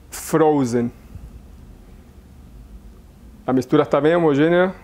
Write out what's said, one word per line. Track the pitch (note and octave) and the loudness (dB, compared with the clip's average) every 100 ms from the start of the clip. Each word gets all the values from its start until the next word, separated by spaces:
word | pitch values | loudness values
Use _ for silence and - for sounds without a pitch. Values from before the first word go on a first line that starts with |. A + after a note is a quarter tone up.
| - | -20
frozen. | - - D#3+ D#3 D3+ B2+ A#2+ A#2+ - - - - - - - - - - - - - - - - - - - - - - - - - - | -18 -4 0 2 2 0 -2 -4 -8 -20 -20 -20 -20 -20 -20 -20 -20 -20 -20 -20 -20 -20 -20 -20 -20 -20 -20 -20 -20 -20 -20 -20 -16 -4
A | |
mistura | C3 B2 D#3 | -4 0 0
está | D3 D3 | 2 2
bem | D3 F3 | 2 2
homogênea, | E3 C#3 D#3+ F3 F#3 F3+ | 2 2 2 2 0 -4